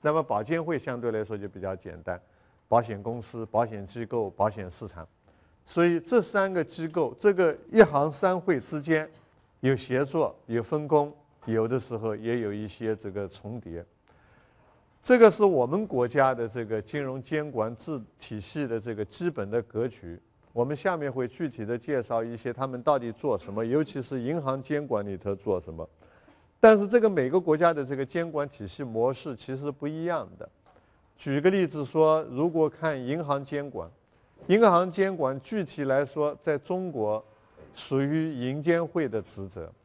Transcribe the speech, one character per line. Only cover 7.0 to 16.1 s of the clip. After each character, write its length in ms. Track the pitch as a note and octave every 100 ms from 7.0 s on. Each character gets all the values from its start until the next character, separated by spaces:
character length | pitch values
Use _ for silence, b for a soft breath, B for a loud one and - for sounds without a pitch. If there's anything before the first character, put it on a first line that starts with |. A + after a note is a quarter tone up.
| C#3 -
这 160 | G#3
个 240 | F#3 F3 D3 -
一 100 | A3
行 260 | A3 C#3+ D3+
三 280 | D3 F#3+ F#3
会 200 | F3+ D3+
之 200 | - D#3
间 300 | C#3+ D#3+ D#3 b b b b _
有 160 | B2+
协 300 | C3 - B2
作、 280 | C#3 E3+ C3+ - -
有 160 | A#2
分 240 | A2+ D3+ D3
工， 260 | D3+ D3 D3 _ _
有 220 | - A2 A2+
的 140 | B2+
时 160 | - A#2
候 180 | A2
也 240 | G#2 A2+ A#2+
有 140 | G#2+
一 160 | G#2 G#2+
些 260 | F#2 A2+
这 160 | G#2+ G#2
个 180 | F#2+ G2
重 300 | - G#2 A#2+
叠。 260 | F2 E2+ E2+ _ _ b b b b b b b b b
这 160 | - B3+
个 100 | A3+
是 160 | -
我 220 | G3+ D#3+ B2
们 180 | E3+ G#3+
国 200 | B2+
家 260 | B2